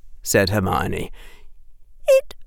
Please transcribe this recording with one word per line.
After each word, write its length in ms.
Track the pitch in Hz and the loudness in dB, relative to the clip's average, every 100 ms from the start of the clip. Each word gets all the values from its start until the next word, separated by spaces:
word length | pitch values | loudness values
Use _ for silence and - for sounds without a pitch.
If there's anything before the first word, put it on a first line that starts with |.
| - - | -14 -14
said 260 | - 110 95 | 0 4 4
Hermione. 640 | 107 92 87 - - - - - - - - - - - - - | 2 2 0 0 -2 -4 -8 -14 -16 -16 -16 -18 -18 -20 -6 4
It 280 | 539 - - | 4 4 -6